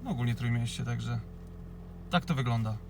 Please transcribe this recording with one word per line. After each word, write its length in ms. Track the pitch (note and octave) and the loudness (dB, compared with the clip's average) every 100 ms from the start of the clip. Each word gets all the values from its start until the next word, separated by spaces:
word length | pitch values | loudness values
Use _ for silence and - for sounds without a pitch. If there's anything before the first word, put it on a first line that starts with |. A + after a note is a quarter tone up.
no 60 | C4+ | -2
ogólnie 240 | C3+ A#2+ | 0 0
Trójmieście, 500 | A#2 A#2+ A#2 A#2 - | 2 2 2 0 -2
także 360 | A#2+ A#2 A#2 A#2 - - - - - - - - - | -2 -2 0 -2 -4 -10 -12 -10 -10 -12 -12 -12 2
tak 140 | F3 | 2
to 100 | - | 4
wygląda. 420 | C#3 A#2+ A#2 A2 G#2+ | 4 6 4 2 -2